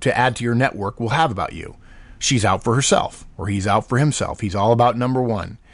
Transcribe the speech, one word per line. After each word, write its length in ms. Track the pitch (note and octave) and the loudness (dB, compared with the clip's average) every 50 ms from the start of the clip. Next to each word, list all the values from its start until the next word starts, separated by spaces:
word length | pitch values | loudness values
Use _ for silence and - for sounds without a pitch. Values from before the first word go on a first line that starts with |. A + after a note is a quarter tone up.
to 160 | - C3 - | -2 0 2
add 180 | A#2 B2+ C3 A#2 | 2 2 2 0
to 60 | - A#2 | 0 -2
your 120 | A#2 A#2+ | 0 2
network 440 | A#2+ C3+ - - G#2 G2 G2+ - - | 2 2 0 0 -4 -6 -6 -4 -4
will 100 | A#2 A2 | -4 -2
have 220 | B2+ D#3+ E3 C3+ | 0 0 0 0
about 220 | G2 F#2 D#2+ - - | 0 -4 -6 -6 -8
you. 240 | D#2+ - - - - - - - - - - - - | -10 -12 -14 -16 -20 -20 -20 -20 -20 -20 -20 -10 -6
"She's 260 | - - C3+ A2+ A2 | -2 0 0 2 2
out 180 | G2 F#2+ F#2+ - | 2 0 0 0
for 120 | A#2+ A2+ | 0 2
herself," 500 | C#3 C3+ - - - - - - - - - - | 2 2 2 2 2 2 -2 -6 -12 -20 -18 -12
or 120 | - G2 | -8 -6
"He's 180 | G2 G2+ G2 F#2+ | -4 -2 -2 0
out 240 | G2+ G2+ A2 - - | 2 2 0 2 0
for 80 | B2 | 0
himself. 440 | B2+ D3+ D3 - - - - - - | 2 2 2 0 -2 -4 -6 -4 -6
He's 140 | A2 F#2+ F#2+ | -6 -4 -2
all 160 | G2 G2+ A2+ | 2 4 4
about 240 | A#2+ A#2 A#2+ B2 A2+ | 4 6 4 4 2
number 280 | A#2+ B2 B2+ C3 B2+ B2+ | 0 -2 -2 0 0 0
one." 340 | A#2 G#2+ F#2 F2 E2+ A2+ - _ - | -2 -2 -4 -6 -8 -12 -16 _ -20